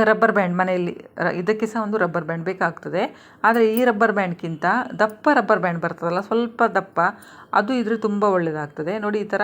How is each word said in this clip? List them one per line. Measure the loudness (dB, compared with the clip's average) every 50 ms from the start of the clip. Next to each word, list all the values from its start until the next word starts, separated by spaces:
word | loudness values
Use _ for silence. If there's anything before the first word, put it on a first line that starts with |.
| 6
ರಬ್ಬರ್ | 4 4 6 4 4
ಬ್ಯಾಂಡ್ | 4 4 2 2 2 0
ಮನೆಯಲ್ಲಿ | 0 0 0 0 -2 -2 -6 -8 -12 -14 -6 -4
ರ-, | -2 -2
ಇದಕ್ಕೆ | -2 -2 0 -2 -2 -2 -2
ಸಹ | -4 -4 -4 -4
ಒಂದು | -2 -2 -4
ರಬ್ಬರ್ | -4 -4 -6 -6 -4
ಬ್ಯಾಂಡ್ | -4 -6 -6 -4
ಬೇಕಾಗ್ತದೆ. | -6 -4 -2 -2 -2 -4 -6 -8 -6 -4 -4 -4 -4 -6 -12 -20 -20 -8 -2 2
ಆದರೆ | 2 4 4 4 2 2 2
ಈ | 2
ರಬ್ಬರ್ | 2 2 4 2 2 2
ಬ್ಯಾಂಡ್ಗಿಂತ | 2 -2 -2 -4 -6 -6 -8 -6 -2 -2 0 0 0 -2 -4 -2 0
ದಪ್ಪ | 0 0 -2 0 0 2 2
ರಬ್ಬರ್ | 4 4 2 2 2
ಬ್ಯಾಂಡ್ | 2 0 -2 -2
ಬರ್ತದಲ್ಲ, | -4 -4 -4 -4 -4 -2 -2 -2
ಸ್ವಲ್ಪ | -2 -2 -2 -2 -2 -2 -2 0 0
ದಪ್ಪ, | 0 0 0 -4 -2 -2 -2 0 0 -2 -6 -14 -20 -20 -20 -8 -2 0
ಅದು | 0 0 2 0
ಇದ್ರೆ | -2 -2 -2 -2 -2
ತುಂಬ | -2 -2 -2 0 2
ಒಳ್ಳೆಯದಾಗ್ತದೆ. | 2 2 2 0 -2 -2 -4 -6 -8 -8 -8 -6 -4 -4 -4
ನೋಡಿ, | -4 -4 -4 -4
ಈ | -4
ಥರ | -2 -2 -2